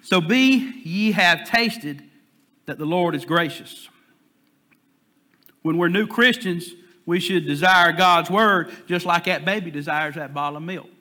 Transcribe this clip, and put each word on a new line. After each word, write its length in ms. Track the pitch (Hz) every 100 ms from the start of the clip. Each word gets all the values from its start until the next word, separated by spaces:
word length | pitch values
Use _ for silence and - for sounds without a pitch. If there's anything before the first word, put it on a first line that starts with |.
so 180 | - 185
be 540 | 160 254 262 262 - -
ye 300 | 160 185 220
have 340 | 202 175 170 -
tasted 560 | 233 233 - 147 143 - _ _ _ _ _ -
that 100 | 143
the 80 |
Lord 300 | 151 180 175
is 100 | 147
gracious." 640 | - 170 165 - - - - _ _ _ _ _ _ _ _ _ _ _ _ _ _ _ _ _
When 160 | 160 165
we're 120 | 170
new 180 | 190 214
Christians, 640 | - 240 233 190 175 - - _ _
we 140 | - 180
should 260 | 180 185
desire 460 | 147 143 185 185 170
God's 380 | 165 185 170 165
Word 420 | 196 220 190 160 - -
just 180 | 175
like 200 | 175 170
that 180 | 185 160
baby 280 | 160 208 170
desires 440 | 147 147 151 151
that 180 | 151 139
bottle 240 | 143 147 147
of 60 |
milk. 240 | 165 180 - _